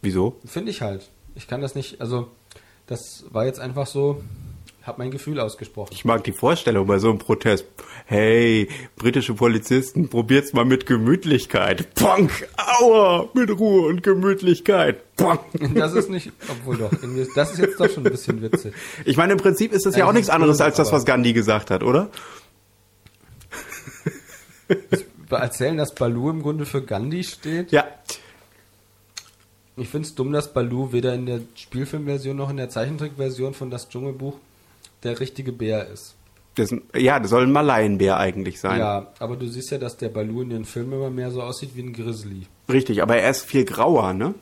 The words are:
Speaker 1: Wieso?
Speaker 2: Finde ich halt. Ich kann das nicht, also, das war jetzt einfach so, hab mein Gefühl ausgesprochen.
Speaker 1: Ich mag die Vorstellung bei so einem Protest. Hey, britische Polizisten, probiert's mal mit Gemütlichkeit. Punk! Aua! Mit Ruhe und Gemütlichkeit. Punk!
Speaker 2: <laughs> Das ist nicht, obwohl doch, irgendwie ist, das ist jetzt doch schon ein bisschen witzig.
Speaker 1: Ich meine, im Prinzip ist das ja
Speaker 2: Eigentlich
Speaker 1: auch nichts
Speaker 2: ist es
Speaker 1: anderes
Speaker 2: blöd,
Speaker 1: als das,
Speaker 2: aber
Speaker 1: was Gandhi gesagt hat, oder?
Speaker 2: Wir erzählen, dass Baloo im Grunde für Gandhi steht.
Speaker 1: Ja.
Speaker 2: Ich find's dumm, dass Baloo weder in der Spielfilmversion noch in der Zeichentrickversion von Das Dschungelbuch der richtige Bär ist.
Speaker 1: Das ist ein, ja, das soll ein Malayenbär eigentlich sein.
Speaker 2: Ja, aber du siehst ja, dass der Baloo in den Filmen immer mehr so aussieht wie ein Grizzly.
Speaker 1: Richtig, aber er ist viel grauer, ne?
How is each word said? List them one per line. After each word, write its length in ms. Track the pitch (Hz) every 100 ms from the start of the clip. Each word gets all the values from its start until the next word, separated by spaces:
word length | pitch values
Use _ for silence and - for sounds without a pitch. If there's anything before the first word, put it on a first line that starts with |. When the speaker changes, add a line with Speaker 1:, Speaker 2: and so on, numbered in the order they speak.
Speaker 1:
Wieso? 340 | 101 92 98 127 -
Speaker 2:
Finde 240 | - 220
ich 120 | 190
halt. 280 | 110 98 - _ -
Ich 140 | - -
kann 120 | 123
das 140 | 139
nicht, 260 | 143 131 -
also, 280 | 117 123 120 _ _ - _ _ _
das 380 | 117 - - -
war 140 | 110
jetzt 140 | 127 131
einfach 300 | 127 127 135
so, 340 | 139 143 143 104 101 - - - _
hab 140 | - -
mein 120 | 127
Gefühl 300 | 135 151 151
ausgesprochen. 500 | 110 - 107 - 101
Speaker 1:
Ich 120 | 92
mag 180 | - 117
die 80 | -
Vorstellung 540 | 98 123 - - 110 98
bei 120 | 98
so 100 | 107
einem 80 | 104
Protest. 460 | - 107 - 98 - - - - -
Hey, 600 | 104 110 117 117 110 98 - - -
britische 380 | 117 131 120
Polizisten, 760 | 107 120 113 - 131 131 - 156
probiert's 440 | 120 113 135 143
mal 120 | -
mit 220 | 120 131 -
Gemütlichkeit. 1040 | 123 110 180 170 135 - - 98 90 170 -
Punk! 520 | 220 - 175 - - -
Aua! 720 | 202 240 240 220 196 175 220
Mit 160 | 254 233
Ruhe 380 | 196 220 190 160
und 140 | 175
Gemütlichkeit. 960 | 190 190 190 196 185 175 - 190 156 - - -
Punk! 240 | 170 165 -
Speaker 2:
<laughs> 200 | 165 143
Das 180 | 165 160
ist 140 | 190 -
nicht, 220 | 185 - - -
obwohl 280 | 123 127 120
doch, 140 | 110
irgendwie 300 | - 123 127
ist, 140 | 131 139
das 160 | 147
ist 60 | 165
jetzt 220 | 196 -
doch 100 | 175
schon 160 | 196 135
ein 40 |
bisschen 300 | 127 - 113
witzig. 320 | 110 - 107 - - -
Speaker 1:
Ich 120 | - 139
meine, 160 | 175
im 60 | 196
Prinzip 320 | 190 180 220
ist 140 | 208 196
das 100 | 196
ja 80 |
Speaker 2:
Eigentlich 40 | 180
Speaker 1:
auch 40 |
nichts 160 | 220 196
Speaker 2:
ist 20 |
es 40 |
Speaker 1:
anderes 220 | 165 160 147
Speaker 2:
blöd, 80 | 151
Speaker 1:
als 100 | 147
das, 120 | 147
Speaker 2:
aber 80 | 151
Speaker 1:
was 60 |
Gandhi 280 | 120 127 120
gesagt 380 | 117 104 107 -
hat, 100 | 95
oder? 280 | 110 139 208 - - - _ _ _ _ _ _ _ _ _ - - - - - - - - - - - - _ _ 196 - - - - -
Speaker 2:
Wir 100 | 120
erzählen, 380 | 120 - 127 160
dass 180 | 143
Baloo 360 | - 120 117 135
im 120 | 160
Grunde 240 | 147 156 147
für 160 | 143
Gandhi 400 | - 101 120 170
steht. 460 | 180 - 156 165 175
Speaker 1:
Ja. 120 | 151 - - - - - - _ _ _ _ _ _ _ - - _ _ _ _ -
Speaker 2:
Ich 120 | 120
find's 260 | 151 156
dumm, 180 | - 131
dass 200 | 147 147
Baloo 400 | - 120 120 135
weder 220 | 123 127
in 120 | 123 123
der 140 | 120 117
Spielfilmversion 840 | - - 123 135 156 143 139 131 139
noch 140 | 139
in 60 | 139
der 120 | 123
Zeichentrickversion 840 | - 120 151 151 139 135 127 135
von 160 | 135 131
Das 180 | 123 -
Dschungelbuch 460 | 123 135 131 135 139 _ _ _ _ - _
der 180 | 120 117
richtige 320 | 131 - 131
Bär 340 | 120 110 107 95
ist. 280 | 98 - _ _ _ _ -
Speaker 1:
Das 160 | 104
ist 0 |
ein, 280 | 120 - -
ja, 200 | 127 139
das 100 | 104
soll 140 | 117
ein 80 | 127
Malayenbär 640 | 143 151 120 110 98 95 95
eigentlich 440 | 95 92 92 90
sein. 200 | 98 95
Speaker 2:
Ja, 320 | 107 101 98 _
aber 180 | 117 123
du 100 | 123
siehst 240 | 123 127
ja, 80 | 143
dass 180 | 123 -
der 120 | 117
Baloo 340 | 107 107 113
in 80 | 123
den 140 | 117
Filmen 300 | 107 - 120
immer 160 | 135 135
mehr 200 | 127 123
so 120 | 123
aussieht 280 | 120 127 139
wie 80 | 123
ein 100 | 123
Grizzly. 540 | 117 113 110 104 98 92 _ _
Speaker 1:
Richtig, 340 | 131 131 104
aber 140 | 101 117
er 140 | 101
ist 140 | 135
viel 200 | - 139
grauer, 480 | 127 - 127 156 98
ne? 200 | 92 127 208